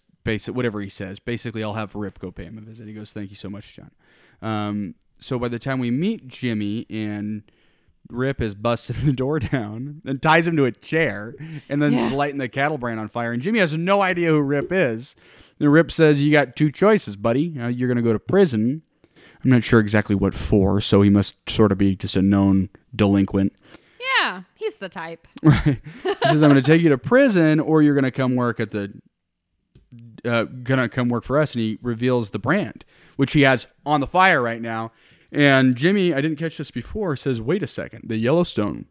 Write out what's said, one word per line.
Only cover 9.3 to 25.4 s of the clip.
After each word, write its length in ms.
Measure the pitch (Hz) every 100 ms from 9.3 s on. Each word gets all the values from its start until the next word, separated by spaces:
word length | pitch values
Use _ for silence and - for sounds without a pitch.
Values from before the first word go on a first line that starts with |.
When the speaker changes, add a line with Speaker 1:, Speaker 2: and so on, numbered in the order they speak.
| 156
Speaker 1:
down 600 | 127 135 107 110 135 147
and 180 | - 139
ties 240 | 156 160 170
him 100 | 165
to 100 | 131
a 40 |
chair 640 | 110 - 156 156 101 107 147 160 156 -
and 140 | 143
then 120 | 147
is 160 | 143 120
Speaker 2:
Yeah. 60 | 135
Speaker 1:
lighting 220 | 143 139
the 100 | 131
cattle 300 | 139 143 151
brand 220 | 120 113
on 80 | 107
fire. 240 | - 117
And 100 | 120
Jimmy 160 | 147 226
has 180 | 180 156
no 260 | 175 202
idea 260 | 190 180 170
who 100 | 156
Rip 300 | 143 143 -
is. 460 | 185 147 113 131 - _ - - _
And 120 | 147
Rip 200 | 151 165
says, 280 | - 156 147
"You 120 | 143
got 240 | 151 131 -
two 160 | 151
choices, 420 | 131 196 214 -
buddy. 400 | 101 110 120 170 151
Uh, 100 | 120
you're 180 | 123 127
gonna 160 | 123
go 100 | 117
to 60 | 107
prison." 640 | - 117 190 117 113 151 - _ _ _ - _
I'm 60 | 127
not 120 | 127
sure 160 | - 117
exactly 380 | 107 107 - 101
what 180 | 98
for, 460 | - - 107 98 98
so 200 | - 98
he 80 | 101
must 240 | 101 98 - -
sort 220 | - 107
of 80 | 98
be 160 | 98
just 220 | 95 98 98
a 60 |
known 480 | 98 101 98 95 92 - _
delinquent. 580 | 113 104 101 98 98 98 - _ - _ _ 508 508
Speaker 2:
Yeah, 240 | 302 185 180 _
he's 180 | 427 -
the 120 | 190
type. 400 | 190 165 170 _
Speaker 1:
<laughs> 80 | -